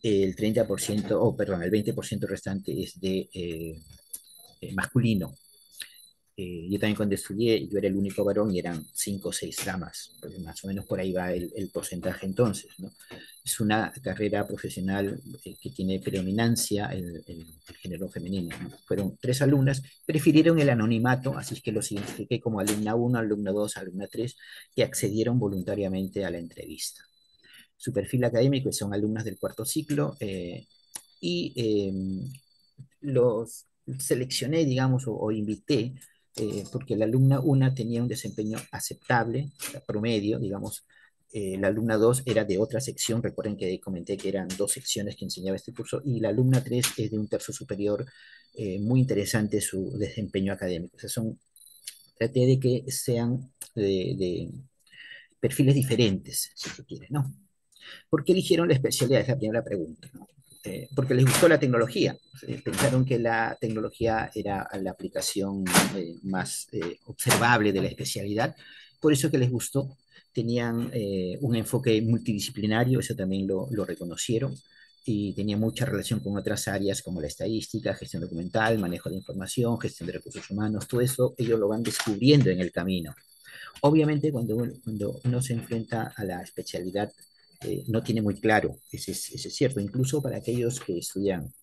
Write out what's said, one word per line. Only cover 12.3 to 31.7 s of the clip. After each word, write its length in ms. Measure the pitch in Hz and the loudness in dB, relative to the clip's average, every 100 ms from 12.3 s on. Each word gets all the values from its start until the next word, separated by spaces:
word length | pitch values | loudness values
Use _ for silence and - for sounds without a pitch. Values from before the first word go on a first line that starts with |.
| 95 120 95 - - | 2 2 2 -8 -16
¿no? 160 | 92 _ - - - - | -16 _ -20 -20 -20 -12
Es 160 | - - | -8 -2
una 320 | 107 107 90 - | 2 2 0 -4
carrera 420 | - 92 104 101 98 | -8 -2 0 0 -2
profesional, 760 | 98 - - 92 98 98 120 135 - | -6 -8 -6 -2 0 0 -4 -12 -16
eh, 120 | - - | -16 -12
que 120 | - | -12
tiene 280 | - 92 95 | -4 -2 -2
predominancia 880 | - 95 90 104 117 117 - 101 104 | -2 -2 0 2 2 2 0 -2 -2
el, 360 | 92 87 80 85 | -6 -8 -10 -14
el, 140 | 85 | -16
el 360 | 80 80 - - | -16 -20 -20 -16
género 300 | 92 87 92 | -12 -10 -8
femenino, 480 | - 87 98 85 73 | -8 -6 -4 -4 -8
¿no? 80 | 87 - _ | -12 -14 _
Fueron 320 | 95 98 - | -2 -2 -4
tres 220 | 123 127 | -2 2
alumnas, 400 | 139 143 131 135 - - - | 4 6 4 2 -6 -16 -2
prefirieron 540 | 156 156 151 156 165 | 4 8 8 8 6
el 100 | 143 | 6
anonimato, 680 | 120 110 117 123 127 131 - | 4 4 4 4 2 0 -4
así 200 | - 113 | -8 -8
es 60 | |
que 80 | - | -4
los 200 | 107 - | -2 -2
identifiqué 480 | 101 101 - 104 117 | -4 -6 -8 -4 -2
como 200 | 120 107 | 0 0
alumna 340 | 101 104 107 | 0 0 0
uno, 240 | 117 120 123 | 2 2 2
alumna 340 | 110 104 101 | 2 0 0
dos, 240 | 101 104 - | 0 0 -4
alumna 280 | 95 92 101 | -8 -8 -8
tres, 300 | 113 120 - - - - - | -4 -6 -6 -20 -20 -10 0
que 80 | |
accedieron 560 | 113 - 110 107 110 123 | 0 2 0 2 2 2
voluntariamente 840 | 104 98 90 101 95 95 95 101 | 2 -2 -4 -2 -2 -2 -4 -4
a 60 | 92 | -4
la 80 | 85 | -6
entrevista. 640 | 85 - 82 78 - - - _ _ _ - - - _ | -10 -14 -14 -10 -10 -12 -20 _ _ _ -20 -20 -20 _
Su 140 | - | -4
perfil 340 | - 95 127 120 | -4 -2 0 2
académico 460 | 113 131 139 131 | 4 4 4 0
son 220 | - 98 | -2 -2
alumnas 320 | 101 107 110 107 | 0 0 -2 -6
del 140 | 92 | -6
cuarto 260 | 95 - 113 | -6 -6 -4
ciclo, 500 | 156 147 147 147 - | -4 -2 -2 -2 -4
eh, 480 | 104 95 87 87 - _ _ - - _ | -6 -6 -6 -10 -16 _ _ -18 -18 _
y, 340 | 175 175 170 - | -4 -2 -4 -2
eh, 680 | 113 | 2